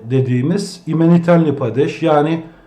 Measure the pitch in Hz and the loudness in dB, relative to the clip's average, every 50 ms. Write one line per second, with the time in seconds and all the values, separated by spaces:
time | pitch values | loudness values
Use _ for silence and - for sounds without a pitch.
0 | - 117 131 131 117 117 123 123 127 156 185 202 202 - - - - 156 160 160 | -6 -4 -2 -2 0 0 -2 -2 -2 -2 -2 -4 -6 -8 -14 -12 -8 -4 -2 2
1 | 165 165 170 170 170 175 175 170 165 151 131 - 131 113 110 131 156 160 - - | 4 4 4 4 4 4 2 4 2 0 -2 -2 -4 -4 -2 -2 -2 -2 -2 -2
2 | 170 160 151 147 147 156 160 165 160 - - - _ | 0 2 2 2 2 0 -2 -6 -8 -12 -20 -20 _